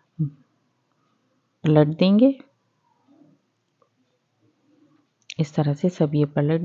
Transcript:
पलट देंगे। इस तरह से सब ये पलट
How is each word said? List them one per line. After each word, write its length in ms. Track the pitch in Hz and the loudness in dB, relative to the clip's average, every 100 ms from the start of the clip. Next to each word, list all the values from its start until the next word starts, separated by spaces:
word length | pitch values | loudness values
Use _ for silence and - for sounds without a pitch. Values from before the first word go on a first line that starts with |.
| _ - 143 - _ _ _ _ _ _ _ _ _ _ _ _ | _ -8 -8 -10 _ _ _ _ _ _ _ _ _ _ _ _
पलट 240 | 156 151 147 | 0 2 2
देंगे। 480 | 160 185 208 262 269 - _ _ _ _ _ _ _ _ _ _ _ _ _ _ 117 _ _ _ _ 107 _ _ _ _ _ _ _ - - | 2 2 4 2 0 -10 _ _ _ _ _ _ _ _ _ _ _ _ _ _ _ _ _ _ _ _ _ _ _ _ _ _ _ -12 -8
इस 160 | 147 | -6
तरह 200 | - 147 | -4 -4
से 140 | 143 180 | -2 -4
सब 240 | - 151 | -2 -2
ये 100 | 147 143 | -2 -2
पलट 340 | 147 147 165 | -2 -2 -2